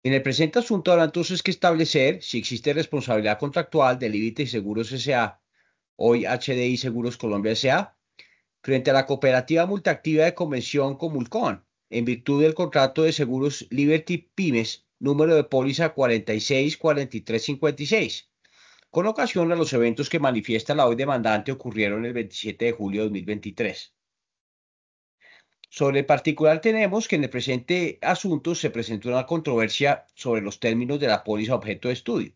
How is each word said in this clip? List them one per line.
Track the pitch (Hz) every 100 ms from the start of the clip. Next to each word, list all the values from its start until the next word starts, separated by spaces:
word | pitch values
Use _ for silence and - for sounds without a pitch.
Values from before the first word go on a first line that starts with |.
En | 127
el | 135
presente | 135 123 160 240
asunto | 233 202 180
habrá | 170
entonces | 156 175 165 180
que | -
establecer | 175 175 160 160 147 135 180
si | - 120
existe | - 120 147
responsabilidad | 143 156 147 123 110 107 104
contractual | 143 170 160 156 131 127
de | 120
Liberty | 104 113 113 131
Seguros | 120 101 104 113
S | 131 123
A, | 127 107 - _ _ _ _ _ -
hoy | 113 120
H | 98 123 -
D | 127 123
I | 123
Seguros | 131 117 120 123
Colombia | 117 101 107
S | 110 127
A, | 156 196 _ _ - - _ _ _
frente | - 131 135
a |
la | 135
Cooperativa | 135 135 135 127 127 160
Multiactiva | 180 202 185 151 160 151
de | 165
Convención | 170 170 131 - 143 139 135
Comulcón, | 165 147 117 220 180 92 _ _ _
en | 117
virtud | 120 120 123 143
del | 156
contrato | 156 135 147 135 143
de | 160
seguros | 156 127 131 139 135 -
Liberty | 127 147 156 160 175 _
Pymes, | - 175 117 110 - _ _
número | 139 143 156
de | 156
póliza | 147 131 139 139 165
cuarenta | 143 127 113 -
y | 110
seis | - 135 143 -
cuarenta | 160 143 131 110
y |
tres | - 113
cincuenta | - 139 156 135
y |
seis, | 147 220 139 - _ _ _ _ _ _ _
con | 160
ocasión | 202 220 254 185 165
a |
los | 170 143
eventos | 123 117 113 143
que | 165
manifiesta | 143 117 107 110 -
la | 147 127
hoy |
demandante | 117 139 127 110 107 107
ocurrieron | 131 123 107 104 104
el | 120
veintisiete | 120 104 - 110 -
de | 117
julio | 117 101 101
de | 107
dos |
mil | 101
veintitrés. | 87 104 104 95 107 - - _ _ _ _ _ _ _ _ _ _ _ _ _ - - _ _ -
Sobre | - 139 139
el | 135
particular | 143 - 151 156 156
tenemos | 226 220 202 208 -
que |
en | 170
el | 131
presente | 123 123 127 123 180 165 -
asunto | 143 - 196 147 -
se | - -
presentó | 117 107 110 120
una | 123 127
controversia | 170 160 117 110 - 143 - _
sobre | - 131 113
los | 101 -
términos | 117 113 123 143
de | 135
la | 101
póliza | - 104 110
objeto | 131 113 104 123
de |
estudio. | 123 - 208 -